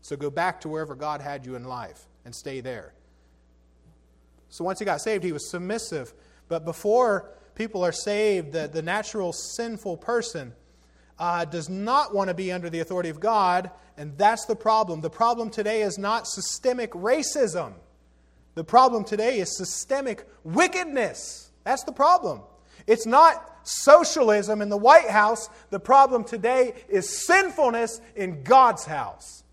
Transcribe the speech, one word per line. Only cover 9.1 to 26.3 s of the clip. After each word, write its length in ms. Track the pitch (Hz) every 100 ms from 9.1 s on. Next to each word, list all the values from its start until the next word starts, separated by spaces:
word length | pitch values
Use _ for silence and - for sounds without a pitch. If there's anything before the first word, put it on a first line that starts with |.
| 220 180
sinful 640 | 165 - - 233 220 196 165
person, 560 | - 240 - 165 127 - _ _ _ _ _ _
uh, 280 | 170 175 170
does 240 | 170 151
not 440 | 185 208 269 262
want 140 | 208 190
to 60 |
be 180 | 180 190
under 160 | 180 170
the 120 | 165
authority 280 | 165 185 170
of 100 | 151
God, 520 | 202 220 185 180 185 - _ -
and 220 | 147 143
that's 260 | 202 226
the 120 | - 220
problem. 440 | 220 220 202 160
The 80 | 160
problem 400 | - 226 233 226
today 340 | - 208 220
is 140 | 208 190
not 300 | 196 226 233
systemic 640 | - - - 262 247 226
racism. 840 | 175 202 285 285 294 233 170 135 92 _ _ _ _ _ _ _ -
The 80 |
problem 400 | 160 233 262 233
today 340 | 202 208 226 254
is 180 | 175 -
systemic 720 | 180 - - 269 269 131 - _
wickedness. 1080 | 160 180 359 359 349 277 202 - - - - _
That's 220 | - 262
the 80 | -
problem. 500 | 269 285 359 233 123 - _ _ _ -
It's 200 | 226 226
not 520 | 254 330 - - -
socialism 1000 | - - - 311 339 320 233 208 196 214
in 80 | 208
the 80 | 202
White 320 | 226 311 226
House. 400 | 208 208 226 - - _
The 100 | 196
problem 440 | - 269 277 247
today 500 | 214